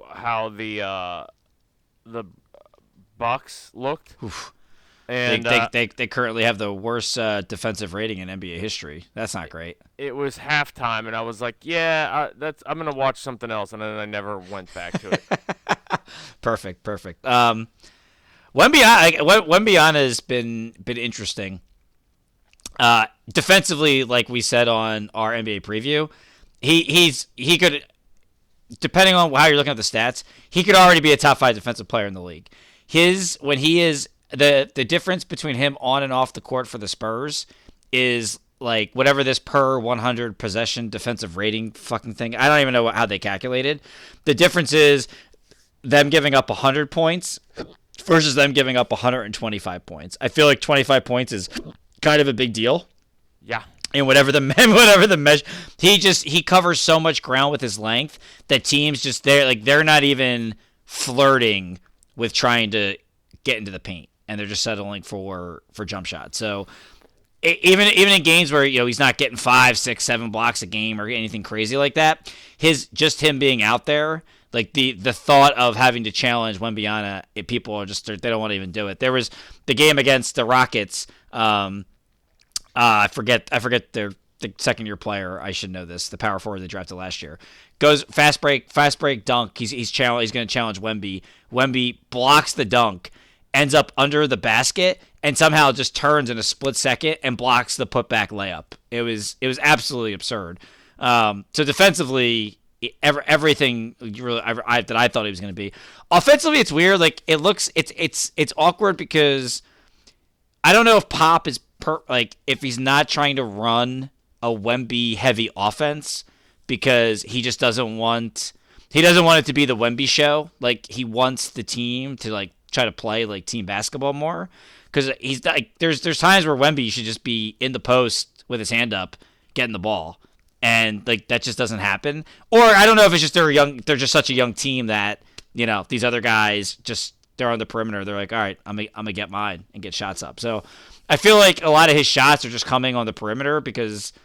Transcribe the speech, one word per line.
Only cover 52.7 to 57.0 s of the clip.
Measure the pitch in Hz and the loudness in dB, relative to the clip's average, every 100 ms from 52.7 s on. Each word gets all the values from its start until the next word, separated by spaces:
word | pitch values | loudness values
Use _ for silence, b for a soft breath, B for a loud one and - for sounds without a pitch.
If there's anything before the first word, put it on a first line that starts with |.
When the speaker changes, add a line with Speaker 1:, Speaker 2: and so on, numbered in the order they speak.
| 160 - _ _ _ _ _ | 0 -4 _ _ _ _ _
Speaker 1:
Yeah. | 95 113 - _ - | -12 -10 -12 _ -6
Speaker 2:
And | 139 135 | -2 4
whatever | 139 139 | 4 6
the | 143 | 2
<laughs> | |
me-, | 135 - | 2 4
whatever | 247 220 226 196 208 | 6 8 10 8 6
the | 170 | 4
measure, | 147 147 - B B B | 4 4 2 B B B
he | 175 202 | 4 4
just, | 190 165 151 | 4 0 0
he | 165 | -2
covers | - 185 175 165 | 4 4 4 0
so | - | 2
much | 160 | 2